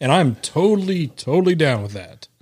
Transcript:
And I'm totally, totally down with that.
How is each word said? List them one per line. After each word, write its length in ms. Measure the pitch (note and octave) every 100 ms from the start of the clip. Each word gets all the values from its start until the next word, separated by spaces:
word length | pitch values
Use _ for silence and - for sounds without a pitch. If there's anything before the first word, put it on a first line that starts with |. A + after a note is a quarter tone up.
And 120 | C3
I'm 240 | E3+ D3 G#2+
totally, 720 | - D#3 G3 G#3 F#3+ F#3 C#3+
totally 460 | - - E3 F3+
down 280 | E3+ D3 A#2
with 100 | G2+
that. 360 | G2+ - - - _